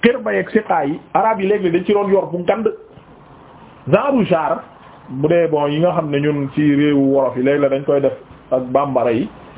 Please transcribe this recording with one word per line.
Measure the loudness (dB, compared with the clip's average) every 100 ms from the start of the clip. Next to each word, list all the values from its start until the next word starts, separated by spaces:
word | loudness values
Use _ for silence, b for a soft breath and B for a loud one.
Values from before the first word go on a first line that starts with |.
Xirba | 2 0 -2
yeeg | -4 -2
siqaa | -4 0 -2 -2
yi, | -6 -2
arab | 0 0 0
yi | 0
léeg-léeg | 0 0
dañ | -2
ci | 0
doon | 0 2
yor | 0 0
bu | -4
ngand, | -2 0 -2 -4 -18 -20 -20 -20 -20 -20 -20 -20 -20 -16 0
genre | 0 2 0
jar, | 2 0 0 -4 -8 -20 -20 -20 -14
bu | -4 2
dee | 2 2
bon | 0 0
yi | 0
nga | 0
xam | 0 -2
ne | -2
ñun | 0 -2 -4
ci | 0 2
réewu | 4 2 2 2
wolof | 2 0 0
yi |
léeg-léeg | 0 2 2
dañ | 0
koy | 0 0
def | 0 -4 -16 -20 -4
ak | -4 0
bambara | -2 0 0 0
yi, | 0 -4 -8 B